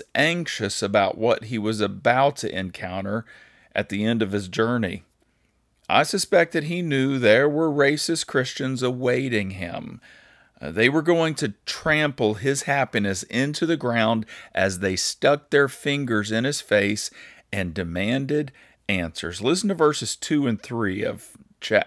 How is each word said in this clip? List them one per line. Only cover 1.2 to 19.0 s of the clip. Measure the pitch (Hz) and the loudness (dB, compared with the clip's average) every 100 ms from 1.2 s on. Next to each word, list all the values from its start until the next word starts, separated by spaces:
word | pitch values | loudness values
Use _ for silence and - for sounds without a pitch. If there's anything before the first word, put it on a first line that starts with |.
| 113 113 110 | 0 0 -2
he | 117 | -4
was | 104 110 | -2 0
about | 101 98 117 123 139 135 | -2 0 2 4 2 0
to | 113 92 | -6 -6
encounter | 92 - 92 92 98 107 - - - _ _ | -6 -8 -8 -8 -4 -6 -6 -16 -20 _ _
at | - 104 | -6 -4
the | 101 107 | -2 0
end | 117 | 0
of | 101 | 0
his | 104 95 | -2 -2
journey. | 101 113 123 95 95 - _ _ _ _ _ _ _ - | 0 0 0 -2 -6 -12 _ _ _ _ _ _ _ 0
I | 117 | 2
suspect | 156 196 - 190 165 | 2 0 2 4 4
that | 165 151 | 0 -2
he | 175 | -2
knew | 170 135 135 135 | 0 0 0 4
there | 113 113 147 | 6 6 6
were | 147 160 | 2 2
racist | 147 139 151 - 160 - | 4 2 2 -2 -4 -2
Christians | 139 127 - 131 127 | -2 -2 -4 -4 -2
awaiting | 127 127 127 127 135 110 95 | -2 0 0 0 0 -2 -2
him. | 95 87 - - 85 - - - _ _ - | -6 -8 -8 -12 -16 -20 -20 -20 _ _ -14
Uh, | 71 | -6
they | 87 123 | 2 2
were | 156 | 4
going | 156 170 160 151 | 2 2 2 -2
to | 135 101 - | -6 -6 -12
trample | - 160 156 151 135 110 104 | -6 0 0 0 0 0 0
his | 135 139 | -2 -2
happiness | - 139 131 117 101 92 | 0 0 0 -2 -2 -2
into | - - 139 147 160 | -4 -2 -2 -2 -2
the | 160 | 0
ground | 123 117 110 113 107 - - | 0 2 2 0 -4 -12 -6
as | - 95 90 | 0 0 0
they | 98 92 | -2 0
stuck | - - 135 143 - | -4 0 2 2 2
their | 143 139 | 2 2
fingers | - 147 139 127 110 104 | -2 -4 -2 0 0 0
in | 110 | 0
his | 135 147 | -2 -4
face | - 104 101 104 - - - - _ | 2 4 4 0 -6 -12 -20 -20 _
and | 101 90 | -6 -4
demanded | 82 85 87 101 135 139 151 143 - - _ - | -4 -4 -4 -2 -2 -2 -2 -4 -10 -20 _ -4
answers. | 95 | -2